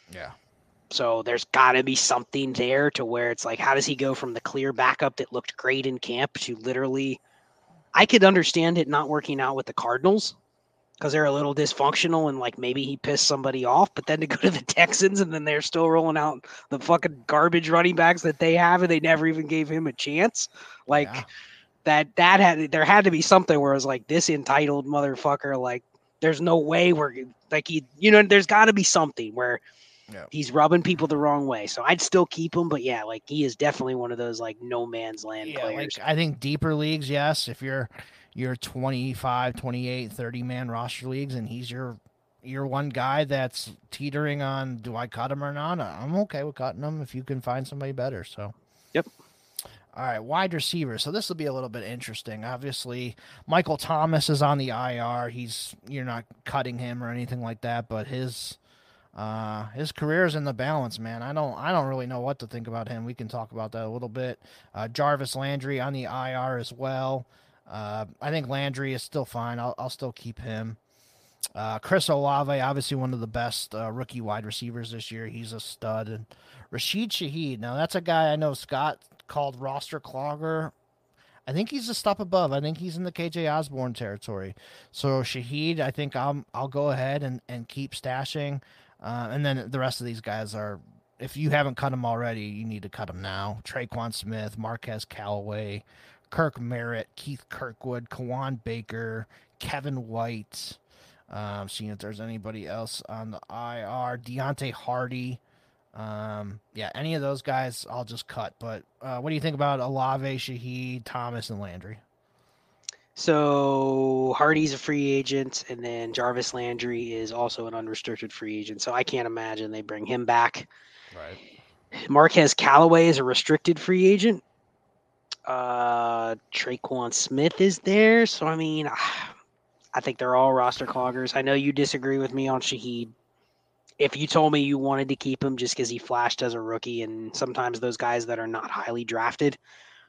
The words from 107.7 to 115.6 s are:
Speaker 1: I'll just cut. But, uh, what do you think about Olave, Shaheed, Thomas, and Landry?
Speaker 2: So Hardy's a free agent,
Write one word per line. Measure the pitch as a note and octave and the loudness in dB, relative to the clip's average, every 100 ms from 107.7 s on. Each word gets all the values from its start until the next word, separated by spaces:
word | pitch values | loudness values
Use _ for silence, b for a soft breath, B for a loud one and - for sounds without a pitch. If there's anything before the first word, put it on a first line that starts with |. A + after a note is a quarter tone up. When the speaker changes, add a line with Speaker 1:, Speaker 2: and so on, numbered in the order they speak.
| A#2+ - | -8 -10
Speaker 1:
I'll | A#2+ A2+ | -10 -10
just | A#2 - | -12 -12
cut. | B2 G#2+ - | -8 -10 -10
But, | A#2 G#2+ - _ | -12 -12 -14 _
uh, | C3 B2 | -10 -8
what | D3 | -6
do | D#3 | -4
you | |
think | D#3+ C#3+ | -4 -2
about | C#3+ C3+ | 0 0
Olave, | B2+ C3+ C3 C3+ C3+ C3 | -2 -2 0 -2 -4 -6
Shaheed, | C3+ B2 B2+ B2+ B2+ B2+ | -8 -10 -10 -10 -8 -10
Thomas, | A2+ B2 A#2+ A#2+ - | -10 -8 -8 -8 -8
and | G2+ | -10
Landry? | G2 F2+ F#2 G#2+ _ _ _ B B B B B B B B - | -10 -12 -14 -18 _ _ _ B B B B B B B B -4
Speaker 2:
So | - D3+ D3 C#3+ C#3 C3+ C3+ C3+ C3+ C3 C3 B2 | 2 4 4 4 2 2 2 2 2 2 2 4
Hardy's | D3 D#3 D3+ | 4 4 2
a | C3+ | -2
free | - D3 C#3 | -2 0 2
agent, | C#3 C3 C3+ C3 - | 0 0 -2 -2 -6